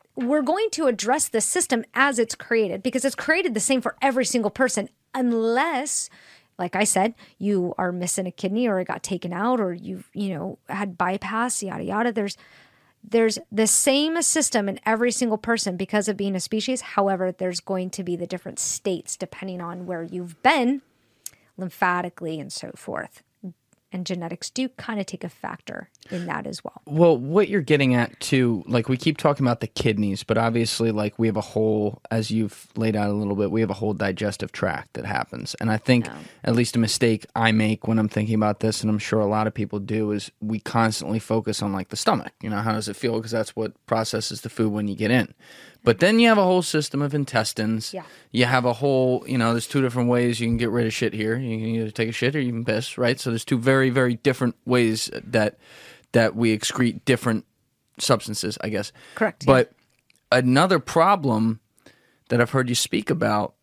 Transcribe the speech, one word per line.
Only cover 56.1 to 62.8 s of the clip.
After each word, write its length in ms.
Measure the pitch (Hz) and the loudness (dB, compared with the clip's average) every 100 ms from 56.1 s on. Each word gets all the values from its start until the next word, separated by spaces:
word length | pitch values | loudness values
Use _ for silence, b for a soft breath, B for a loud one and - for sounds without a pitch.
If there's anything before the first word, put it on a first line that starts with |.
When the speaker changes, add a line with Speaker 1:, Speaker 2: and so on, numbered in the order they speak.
Speaker 2:
that 220 | 117 110 | 4 4
we 220 | 107 117 107 | 4 2 2
excrete 440 | - - 123 - | 0 0 0 0
different 400 | - 127 127 110 - _ _ _ _ - | 2 2 2 -2 -4 _ _ _ _ -4
substances, 580 | - 113 - 107 90 104 | 2 2 0 -6 -6 -6
I 80 | 104 | -6
guess. 220 | 104 104 - B | -4 -6 -12 B
Speaker 1:
Correct, 300 | B 214 - | B -4 0
yeah. 80 | 135 | 6
Speaker 2:
But 200 | 131 123 _ _ _ _ _ - | 6 4 _ _ _ _ _ 0
another 460 | 127 127 131 180 180 | 4 6 6 6 4
problem 840 | - - 170 202 139 113 113 113 _ _ b b b b b | 2 4 6 4 2 2 2 0 _ _ b b b b b
that 100 | 120 | 2
I've 120 | 120 | 2
heard 180 | 135 123 | 2 0
you 40 | |
speak 360 | 123 | 0